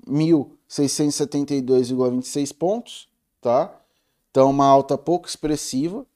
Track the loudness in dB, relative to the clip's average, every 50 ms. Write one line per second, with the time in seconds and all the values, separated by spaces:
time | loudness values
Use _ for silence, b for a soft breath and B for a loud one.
0 | -10 -4 -2 0 2 2 2 2 0 -4 -10 _ _ _ -4 -2 -2 -2 0 -2
1 | -2 -2 -2 -2 -4 -4 -2 -4 -4 -2 -4 -4 0 2 2 2 2 0 0 0
2 | 0 0 0 -2 -6 -6 -6 -6 -6 -6 -6 -4 -2 -2 -2 -4 -6 -12 -18 -20
3 | -20 _ _ _ _ _ _ _ -2 0 0 0 0 -2 -6 -20 _ _ _ _
4 | _ _ _ _ _ _ 2 4 4 4 4 4 4 6 6 6 4 2 -4 -4
5 | -2 -2 -4 -4 -4 -8 -14 -8 -4 -4 -4 -4 -6 -6 -4 -4 -4 -4 -6 -10
6 | -14 _ _